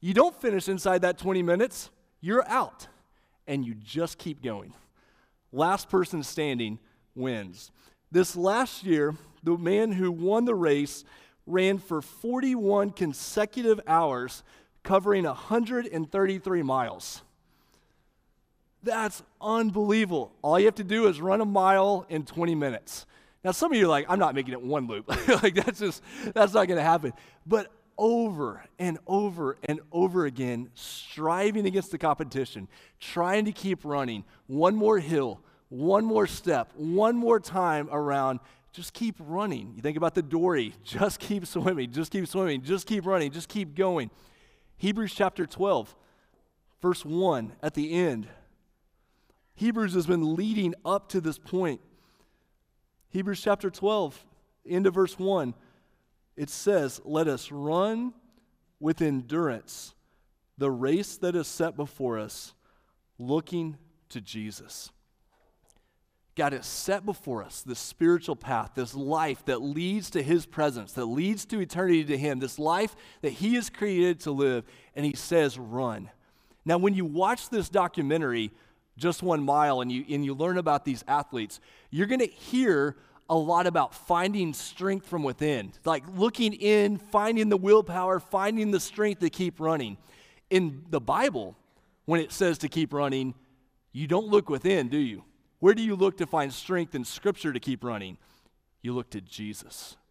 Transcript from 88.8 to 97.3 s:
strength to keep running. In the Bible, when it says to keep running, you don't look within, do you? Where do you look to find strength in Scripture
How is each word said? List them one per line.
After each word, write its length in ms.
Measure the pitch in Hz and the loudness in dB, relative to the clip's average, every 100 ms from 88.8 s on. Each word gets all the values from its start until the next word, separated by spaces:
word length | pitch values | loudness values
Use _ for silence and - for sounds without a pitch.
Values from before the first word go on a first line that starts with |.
strength 400 | - - 214 202 | -2 -2 -2 0
to 80 | 170 | -2
keep 320 | - 180 170 | 0 -4 -2
running. 380 | 160 160 117 98 - - - _ _ | -2 -2 -2 -10 -18 -20 -20 _ _
In 340 | 190 175 139 156 | 2 2 -4 -4
the 120 | 156 | -4
Bible, 540 | 113 151 269 151 98 98 _ _ _ _ - | 0 2 2 -2 -8 -12 _ _ _ _ 0
when 140 | 165 | 0
it 120 | 156 | 0
says 260 | - 185 160 | 0 0 2
to 100 | 151 | -2
keep 240 | - 160 | -2 -2
running, 420 | 147 143 135 131 123 _ _ _ _ _ | 0 0 0 -4 -8 _ _ _ _ _
you 140 | 127 147 | -10 -2
don't 220 | 175 220 | -2 4
look 200 | 208 175 | 2 4
within, 400 | 139 175 190 127 | -2 2 2 2
do 100 | 143 | 0
you? 260 | 135 98 - _ _ _ | -2 -4 -14 _ _ _
Where 140 | 175 | 4
do 80 | 220 | 6
you 120 | 226 | 2
look 220 | 196 190 180 | 2 2 2
to 80 | 165 | -2
find 260 | 160 139 | 0 -2
strength 420 | 127 - 185 165 | -4 -4 -2 -2
in 100 | 143 | -6
Scripture 480 | 120 - 202 | -8 -4 -4